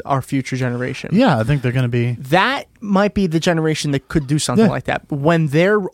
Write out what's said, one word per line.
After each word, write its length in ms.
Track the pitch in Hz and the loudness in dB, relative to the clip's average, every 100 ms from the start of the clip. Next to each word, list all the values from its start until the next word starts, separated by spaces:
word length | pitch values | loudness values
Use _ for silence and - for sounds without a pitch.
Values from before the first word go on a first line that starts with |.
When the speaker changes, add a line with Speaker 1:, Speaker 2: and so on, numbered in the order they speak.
Speaker 1:
our 180 | - 139 | -4 -4
future 340 | - 139 127 127 | -2 -4 -4 -4
generation. 540 | 127 120 127 131 - | -4 -4 -6 -8 -2
Speaker 2:
Yeah, 260 | 185 254 123 | 2 4 2
I 40 | |
think 180 | 110 147 | 2 0
they're 100 | 123 | 0
gonna 160 | 127 127 | 0 0
be 280 | 120 120 120 | 0 -2 -4
Speaker 1:
That 460 | 131 170 214 277 - - | 0 0 2 -2 -8 -12
might 340 | 208 196 208 | -2 2 2
be 120 | 202 190 | 2 0
the 140 | 160 | 0
generation 500 | 185 165 156 156 151 | 0 0 0 -2 -2
that 160 | 143 - | -2 -2
could 180 | 165 131 | -4 0
do 120 | 151 | -2
something 280 | - 135 220 | 0 2 2
Speaker 2:
Yeah. 40 | |
Speaker 1:
like 140 | 135 | 2
that 180 | - - - | -4 -6 -4
when 380 | 147 143 170 156 | -2 2 2 2
they're 320 | 147 180 214 185 | 2 2 2 0